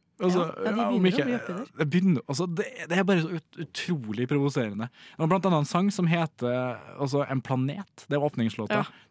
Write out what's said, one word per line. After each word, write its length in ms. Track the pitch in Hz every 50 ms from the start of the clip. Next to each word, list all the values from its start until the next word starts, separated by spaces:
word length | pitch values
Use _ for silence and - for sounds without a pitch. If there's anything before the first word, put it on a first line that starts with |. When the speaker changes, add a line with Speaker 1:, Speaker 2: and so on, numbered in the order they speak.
| _ _ _ -
Speaker 1:
Altså, 220 | 185 185 180 180 170 160 - -
Speaker 2:
Ja, 80 | 196 190
ja, 0 |
de 120 | 202 233 233
Speaker 1:
om 180 | - 247 208
Speaker 2:
begynner 60 | 185 185
å 20 |
Speaker 1:
ikke 140 | 185 285 277
Speaker 2:
bli 80 | 247 247
oppi 200 | 226 226 - 175
der. 140 | 196 269 - - -
Speaker 1:
det 40 | 156 143
begynner, 320 | 156 180 190 190 170 - - -
altså, 140 | 135 135 185
det, 180 | 180 165 190 220 262 - - 160
det 80 | 156 170 190
er 60 | 190 185
bare 140 | 196 170 156
så 60 | 170 - 160
ut-, 160 | - _ - - 147
utrolig 640 | - - - - - 175 139 113 107 104 113 123 -
provoserende. 560 | 147 143 139 143 - 143 117 107 98 107 113
Det 320 | 123 _ - - - - -
var 120 | 160 160
blant 160 | 185 190 175 190
annet 160 | 170 151 147
en 20 |
sang 220 | - - 175 196 202
som 160 | - - 180
heter, 720 | 160 170 170 160 - _ - 120 120 123 127 127 123 113 - - - -
altså, 300 | - 143 131 135 143 139
En 140 | 117 135 127
planet. 640 | - - 131 127 131 139 147 202 196 _ _ - -
Det 80 | - 143
er 80 | 147
åpningslåta. 600 | 143 147 - 123 113 110 - - 107 104 107 104 101
Speaker 2:
Ja. 240 | - - - - _